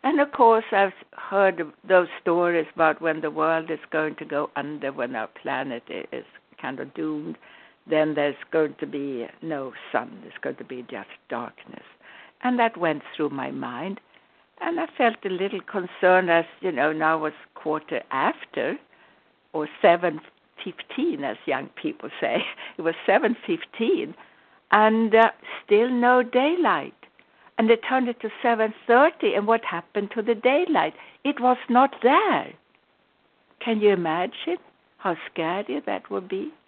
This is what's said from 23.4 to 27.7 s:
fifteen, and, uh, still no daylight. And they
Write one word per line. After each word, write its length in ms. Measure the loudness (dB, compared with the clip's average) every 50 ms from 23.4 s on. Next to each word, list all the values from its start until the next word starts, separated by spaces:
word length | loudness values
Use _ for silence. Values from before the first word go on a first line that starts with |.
| -2
fifteen, 680 | -4 -4 -4 -4 _ -6 -4 0 0 0 0 -2 -6 -10 -18 -20 _ _ _ _ _ _ _ _ _
and, 420 | 4 4 6 6 4 4 2 6 6
uh, 180 | 6 6 6 4 _ -16 -16 -16 -16
still 280 | 0 2 4 4 4 2
no 340 | 2 2 4 6 6 4 4
daylight. 720 | 2 0 0 2 2 0 2 2 2 2 0 -2 -8 -14 _ -20 _ _ _ _ _ _ _ _ _ _
And 120 | 0 4
they 60 | 4